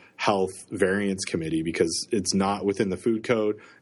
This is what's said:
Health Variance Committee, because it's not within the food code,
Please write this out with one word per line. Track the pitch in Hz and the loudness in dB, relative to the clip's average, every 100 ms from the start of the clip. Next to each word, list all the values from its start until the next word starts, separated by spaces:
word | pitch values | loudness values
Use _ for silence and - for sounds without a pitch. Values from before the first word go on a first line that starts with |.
| - - | -20 -4
Health | - 101 92 - - | 0 2 0 -4 -10
Variance | 95 95 101 101 95 - | 0 2 2 0 -2 -2
Committee, | 85 80 80 | -4 -2 -2
because | 82 - 85 - - | -2 0 0 -2 -2
it's | 110 95 98 | -2 0 2
not | 98 101 | 2 0
within | 98 101 101 | 0 0 0
the | 92 | 0
food | 117 110 | 0 0
code, | 110 113 107 104 - - | 0 0 0 -2 -8 -10